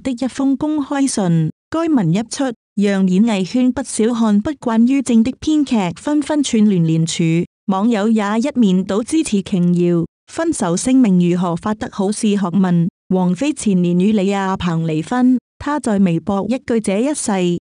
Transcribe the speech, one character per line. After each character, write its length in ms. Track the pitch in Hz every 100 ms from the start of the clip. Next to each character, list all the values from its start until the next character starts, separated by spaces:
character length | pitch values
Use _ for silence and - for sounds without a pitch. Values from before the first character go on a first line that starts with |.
的 100 | 269
一 160 | 240 262
封 280 | - 277 269
公 220 | 302 302
開 280 | 269 277 269
信。 440 | 226 180 165 156 - _
該 200 | 320 330
文 260 | 262 165
一 80 | 190 233
出， 140 | - 262 226 _ 202
讓 320 | 202 196 185
演 160 | 185
藝 200 | 233 196
圈 280 | 180 254 254
不 100 | 262
少 320 | - - 220
看 260 | 233 226 202
不 120 | 311
慣 340 | 277 240 226 240
于 160 | 277
正 220 | 254 226
的 80 | 240
編 320 | - 311 302
劇 100 | 269 226 175 170
紛 200 | 294 302
紛 200 | 285 302
串 300 | 269 220 214
聯 160 | 185 160
聯 200 | 160 160
署， 180 | - 165 165 175 _ -
網 240 | 190 233
友 180 | 208 220
也 140 | 220 202 226
一 200 | 277 247
面 260 | 202 185
倒 180 | 185 196
支 220 | 254 320
持 180 | - 202
瓊 320 | - 180 175
瑤。 320 | 175 175 170 165 _ _
分 200 | - 330
手 240 | - 180 180
聲 200 | 254 262
明 340 | 220 180 175
如 60 | 175
何 200 | 180 165
發 180 | 220
得 140 | 220 240
好 220 | - 190
是 180 | 214 214
學 60 | 202
問。 500 | 185 196 185 170 165 - -
王 260 | 185 180
菲 180 | 180 285
前 280 | 302 214 185
年 160 | 175 175
與 140 | 202
李 180 | 214 190
亞 260 | 196 190 190
鵬 280 | 175 165
離 200 | 160 156 160
婚， 300 | 247 254 247 - _
她 220 | 285 294
在 180 | 240 202
微 220 | 185 165
博 260 | - 196 202
一 80 | 262
句 200 | - 233
“這 180 | 208 196
一 160 | 269
世 180 | 294 - 190 175 175 -